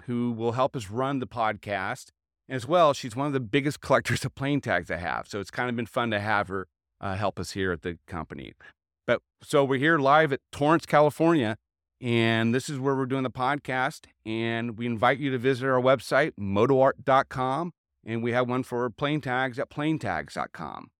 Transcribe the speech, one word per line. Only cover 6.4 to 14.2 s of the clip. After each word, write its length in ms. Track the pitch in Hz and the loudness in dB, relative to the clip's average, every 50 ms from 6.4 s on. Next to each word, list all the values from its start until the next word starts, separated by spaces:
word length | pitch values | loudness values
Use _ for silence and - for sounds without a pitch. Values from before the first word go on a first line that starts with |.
| 101 92 | 0 -2
her, 220 | 95 95 92 - _ _ _ _ _ _ | -4 -8 -8 -8 _ _ _ _ _ _
uh, 140 | - 98 95 | -8 -6 -6
help 220 | 95 104 98 - - | -2 -2 -4 -4 -4
us 140 | 92 - | -8 -8
here 220 | - 101 95 95 87 | -4 -2 -2 -2 -2
at 80 | 80 | -2
the 180 | - 92 87 82 _ _ | -4 -8 -10 -10 _ _
company. 460 | 95 82 76 - - 69 65 50 50 _ - - _ _ _ _ _ _ _ | -10 -10 -10 -10 -12 -14 -14 -14 -16 _ -20 -20 _ _ _ _ _ _ _
But 160 | - 120 - - _ _ _ | -2 -2 -2 -2 _ _ _
so 240 | - - - 147 139 | -10 2 4 4 4
we're 140 | 127 139 127 | 4 2 2
here 180 | 135 156 165 156 | 4 4 4 4
live 340 | 135 135 143 156 160 151 | 4 6 6 6 6 4
at 80 | 135 - - _ - | 0 -4 -6 _ -6
Torrance, 320 | - 143 147 165 160 - | 0 2 4 4 4 2
California, 720 | - - 147 151 147 - - 160 165 170 156 120 107 113 - _ _ _ _ _ _ _ _ | 4 4 6 6 6 4 2 2 4 4 4 2 0 -2 -6 _ _ _ _ _ _ _ _
and 560 | - 123 117 117 113 113 113 113 113 117 117 | -2 0 2 4 4 4 4 4 2 2 2
this 140 | 131 - - | 0 -2 -4
is 100 | 151 131 | -8 -4
where 160 | 131 139 139 | -2 -2 0
we're 120 | 131 135 123 | 0 -2 -2
doing 160 | 131 135 131 | -2 -2 -2
the 60 | 127 | -4
podcast. 760 | - 127 127 127 143 139 - - 127 127 127 143 160 - - _ _ _ | -4 -2 -2 -2 -2 -2 -4 -4 -2 -2 -2 -2 -4 -8 -18 _ _ _